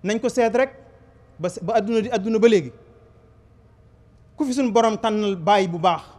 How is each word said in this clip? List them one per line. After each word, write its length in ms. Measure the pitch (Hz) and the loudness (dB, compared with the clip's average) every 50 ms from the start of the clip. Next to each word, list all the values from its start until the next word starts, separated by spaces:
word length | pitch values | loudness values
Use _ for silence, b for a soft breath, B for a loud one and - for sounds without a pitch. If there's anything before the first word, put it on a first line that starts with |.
| - | -4
Nañ 160 | 185 214 226 | -4 -4 -2
ko 100 | - 240 | -4 -4
seet 240 | - 254 233 226 202 | 0 0 0 2 2
rek 200 | 240 262 269 - - - - - - - - _ - - _ - - | 0 -2 -2 -4 -20 -20 -20 -20 -20 -20 -20 _ -20 -20 _ -14 -8
ba 100 | 156 180 | -8 -8
s-, 100 | 180 - 175 | -8 -8 -8
ba 100 | 160 214 | -2 -2
àdduna 240 | 220 202 208 233 226 | 0 0 0 -2 -2
di 80 | 202 247 | -2 0
àdduna 260 | 240 214 190 226 226 220 | -4 -4 -2 -2 0 4
ba 80 | 208 | 4
léegi. 240 | 233 220 190 147 123 - - - - - - - _ - - _ _ _ _ _ _ _ _ _ _ _ _ _ - _ _ _ _ _ _ _ _ _ | 6 6 4 0 -2 -14 -18 -20 -20 -20 -20 -20 _ -20 -20 _ _ _ _ _ _ _ _ _ _ _ _ _ -20 _ _ _ _ _ _ _ _ _
Ku 100 | - 302 | -6 -4
fi 80 | 269 254 | -4 -2
suñ 160 | 277 269 240 | -2 -2 2
borom 260 | 196 233 226 226 214 | 2 2 2 2 0
tànnal 380 | 202 - 226 214 214 214 202 196 | -2 -4 -2 -2 -2 -2 -2 -4
baay 320 | 175 156 190 208 202 196 | -4 0 2 2 2 2
bu 120 | 180 170 170 | 0 -4 0
baax 220 | 160 185 170 156 - - - | 0 0 0 0 -6 -16 -20